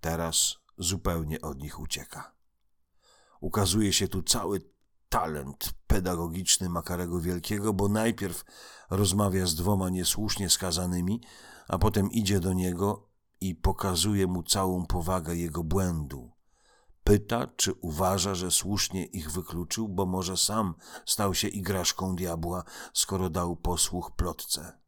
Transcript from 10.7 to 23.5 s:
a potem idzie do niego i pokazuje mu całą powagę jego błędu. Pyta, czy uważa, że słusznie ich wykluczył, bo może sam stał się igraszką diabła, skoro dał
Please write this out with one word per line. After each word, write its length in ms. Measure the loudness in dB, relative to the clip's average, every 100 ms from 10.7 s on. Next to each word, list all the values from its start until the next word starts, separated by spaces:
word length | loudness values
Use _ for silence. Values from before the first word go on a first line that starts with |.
| -2 0 0 0 -2 -4 -20 -20 -20 -4
a 100 | 2
potem 340 | 4 4 2
idzie 280 | 2 2 2
do 140 | 2
niego 560 | 0 0 0 0 0 _ _ _ _ -6
i 80 | 0
pokazuje 720 | 0 2 0 2 2 4 2
mu 160 | 0
całą 420 | 0 0 2 0 0
powagę 500 | -2 0 -2 0 -4
jego 280 | -2 -4
błędu. 680 | 0 2 2 0 -4 -8 -14 -20 _ _ _ _ _ 0
Pyta, 440 | 6 6 6 -2 -2
czy 260 | -2 -2
uważa, 640 | 0 -4 0 2 2 0 0
że 160 | 0
słusznie 540 | 0 0 0 0 -2 -6
ich 260 | -6 -6
wykluczył, 580 | -6 -6 -6 -4 -4 -2
bo 160 | 0 0
może 320 | 0 -2 0
sam 380 | 2 2 0 -2 -12 -16 -4
stał 280 | 0 2
się 140 | 2 -2
igraszką 680 | -2 -2 0 0 0 -2 -2
diabła, 480 | -2 -4 -4 -4 -6 -14 -8
skoro 360 | -4 -2 0 0
dał 260 | 0 -2